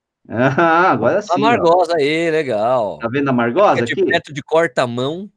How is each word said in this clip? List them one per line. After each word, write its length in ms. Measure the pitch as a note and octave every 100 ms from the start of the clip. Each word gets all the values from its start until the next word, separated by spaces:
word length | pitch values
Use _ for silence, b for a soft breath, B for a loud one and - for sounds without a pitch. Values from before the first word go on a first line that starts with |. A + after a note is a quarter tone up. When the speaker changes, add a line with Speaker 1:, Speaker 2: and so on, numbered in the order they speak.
| _ _ -
Speaker 1:
Ah, 640 | A2 C3+ C#3 E3 E3 F3+
agora 300 | B2 A#2 F#3
sim, 80 | G#3
ó. 40 | F3+
Speaker 2:
Amargosa 600 | A3 A#3 E3+ F3 - E3+
aí, 340 | C#3+ D#3+ E3+
legal. 680 | D#3 C3+ G#2+ A#2 B2+ G2+ D#2
Speaker 1:
Tá 80 | A#2
vendo 220 | C3+ C#3
a 20 |
Amargosa 440 | B2 A#2 D#3 G3+ B2+
Speaker 2:
Fica 100 | A#2
de 80 |
Speaker 1:
aqui? 120 | D#3 E3
Speaker 2:
perto 280 | E3 -
de 100 | C#3
Cortamão, 880 | - D#3+ E3 E3 B2+ A#2+ C3+ E3+ G3